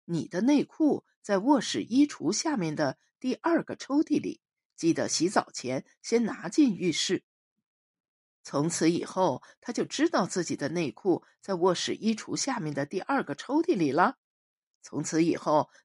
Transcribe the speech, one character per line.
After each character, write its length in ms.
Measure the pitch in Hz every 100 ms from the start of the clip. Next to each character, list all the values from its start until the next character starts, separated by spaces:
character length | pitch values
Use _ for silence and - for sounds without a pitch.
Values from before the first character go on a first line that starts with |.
| -
：“你 200 | 170 -
的 140 | 175
内 240 | 226 294
裤 400 | - - 311 - - _
在 160 | - 196
卧 240 | 220 285
室 220 | - 120
衣 240 | 82 254 294
橱 260 | - 143
下 240 | 214 - 277
面 180 | 160
的 220 | 147 143 - _ _
第 140 | 254
二 280 | 240 330 330
个 140 | - -
抽 260 | - 277
屉 180 | 320 302
里， 200 | - - _ _ _
记 200 | - 165
得 140 | 147 110
洗 200 | - 165
澡 220 | - -
前 320 | - 123 131 - _
先 240 | - 233
拿 240 | 220 - 143
进 260 | - 285
浴 160 | 175 180
室。” 340 | 147 - 165 - _ _ _ _ _ _ _ _ _ _ _
从 240 | - 139 160
此 220 | 170 165
以 140 | 175
后， 380 | - - 185 127 - _
他 120 | -
就 120 | 240
知 240 | 170 - 320
道 180 | 302 180
自 160 | 185
己 140 | 165 123
的 140 | 139
内 200 | 170 151
裤 320 | - 202 160 - _
在 140 | -
卧 200 | 185 185
室 200 | 170 -
衣 200 | 92 214
橱 200 | 220 -
下 240 | 143 - 247
面 160 | 156
的 120 | 143 139
第 140 | 208
二 220 | - 277
个 140 | - 143
抽 260 | - 285
屉 140 | 339 247
里 160 | 151
了。 240 | 139 202 - _ _ _ _ _ _
从 240 | - 135
此 180 | 160 160
以 140 | 170 -
后， 340 | - 151 131 _